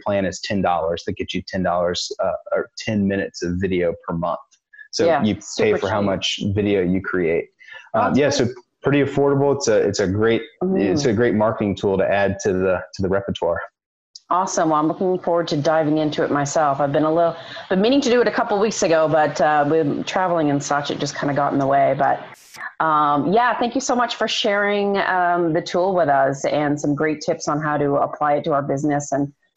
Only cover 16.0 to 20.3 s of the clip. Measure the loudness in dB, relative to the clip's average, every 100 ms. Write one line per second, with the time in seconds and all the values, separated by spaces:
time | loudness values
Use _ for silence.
16 | 0 0 -2 0 0 0 0 2 0 2
17 | 2 2 2 0 -10 -16 -2 2 4 4
18 | 4 2 2 0 0 2 0 0 2 4
19 | 4 4 2 2 2 4 4 2 2 -2
20 | -4 -2 0